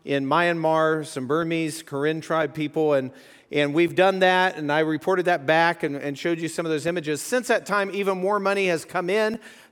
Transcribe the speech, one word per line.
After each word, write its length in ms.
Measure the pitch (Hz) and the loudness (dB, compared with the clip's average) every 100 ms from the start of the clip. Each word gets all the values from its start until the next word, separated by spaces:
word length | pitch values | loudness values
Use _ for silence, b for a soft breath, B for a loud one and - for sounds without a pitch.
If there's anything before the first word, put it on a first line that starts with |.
| - | -4
in 200 | 139 135 | -2 2
Myanmar, 800 | 156 175 165 160 160 156 160 143 | 2 2 2 2 2 2 0 -4
some 220 | 139 127 | -8 -2
Burmese 540 | 156 165 165 160 - | -2 0 -2 -4 -6
Karen 400 | - 139 151 160 | -8 -4 -2 -2
tribe 320 | - 160 151 | -2 -2 -2
people, 400 | 156 151 156 156 | -2 -4 0 2
and, 180 | 139 131 B B B B | 2 0 B B B B
and 220 | 143 143 | -2 0
we've 220 | 147 170 143 | 2 2 4
done 240 | 190 190 | 4 4
that, 360 | 185 185 185 180 | 4 4 2 0
and 160 | 147 | -2
I 80 | 151 | 0
reported 460 | 156 151 - 185 175 | 0 0 0 0 2
that 200 | 170 139 | 0 2
back 380 | 160 165 165 | 4 4 2
and, 120 | 160 143 | -4 -4
and 220 | 139 139 | -6 -6
showed 220 | 175 165 | -4 -4
you 80 | 160 | -4
some 180 | 160 165 | -6 -2
of 60 | |
those 140 | 156 151 | -2 -2
images. 360 | 175 151 147 | -4 -4 -6
Since 260 | - 254 240 | -2 -4 0
that 180 | 214 156 | -2 0
time, 240 | 202 196 | -2 -2
even 240 | 190 196 185 | -2 -2 0
more 220 | 190 208 | 0 0
money 280 | 196 196 185 | 0 0 0
has 180 | 165 - | -2 -4
come 240 | 180 175 | -4 -2
in. 300 | 208 214 226 B B B | 0 0 -2 B B B